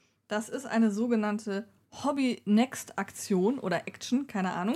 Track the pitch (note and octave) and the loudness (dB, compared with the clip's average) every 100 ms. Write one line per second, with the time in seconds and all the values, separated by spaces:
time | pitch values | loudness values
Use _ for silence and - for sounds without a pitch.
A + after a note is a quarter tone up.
0 | _ _ _ G#3+ A3+ F#3 C4+ A3+ A3+ G3+ | _ _ _ -6 -4 -8 -2 2 4 2
1 | A#3+ A#3 G#3 G#3 G#3+ G3 - _ _ - | 2 2 0 -2 -4 -6 -6 _ _ -6
2 | C4+ C#4+ C4 - - G#3 C4 - - - | -2 0 0 0 4 4 4 0 -8 -6
3 | G3 - - F#3+ F#3+ C4+ F#3 E3+ - - | -6 -8 0 2 2 0 0 -2 -4 -10
4 | - B3 C#4 G3+ F#3 F3 F#3+ | -2 -2 -2 -2 -2 -2 -2